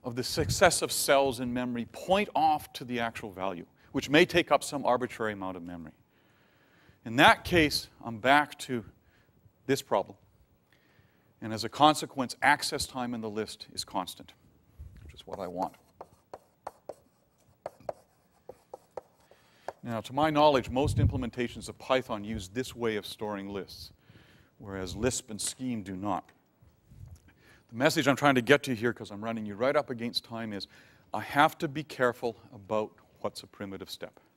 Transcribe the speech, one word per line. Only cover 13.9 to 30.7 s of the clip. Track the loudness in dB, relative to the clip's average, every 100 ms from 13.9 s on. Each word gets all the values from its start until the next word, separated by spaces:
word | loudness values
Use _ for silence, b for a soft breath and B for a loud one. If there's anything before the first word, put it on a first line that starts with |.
| -6 -6 -12 -20 -20 _ _ _ -20 -18 -18
which | -20
is | -20
what | -14 -10
I | -8
want. | -4 -6 -8 _ _ -20 _ _ -20 _ _ -20 _ -18 -18 _ _ _ _ _ _ -18 _ -14 -14 _ _ _ _ -20 -20 _ -20 _ -16 _ _ B B B B B B
Now, | -6 -6
to | -4
my | 0 2
knowledge, | 6 6 6 2
most | 0 2 4
implementations | 2 2 -6 -4 -4 -6 -14
of | -14
Python | 0 0 2 -6
use | -6 -8 -6
this | -6 -8
way | -4 -2
of | -2
storing | -6 -8 -6 -6 -6
lists, | -8 -8 -14 -20 _ b b b b b _
whereas | -10 -8 -6
Lisp | -2 -2 -2 -10
and | -8
Scheme | -8 -6 -6 -6
do | -6
not. | -6 -4 -4 -6 _ _ _ _ _ _ -20 -20 -20 -20 b b b _
The |
message | 2 2 4 2
I'm |
trying | 6 6
to | 4
get | 6 6
to | 6
here, | -2 -2
'cause | -2 -12
I'm | -8
running | -6 -6
you | -8
right | -2 0
up | 0 -2
against | -6 -4 -6
time, | -8 -10 -8
is | -10 -12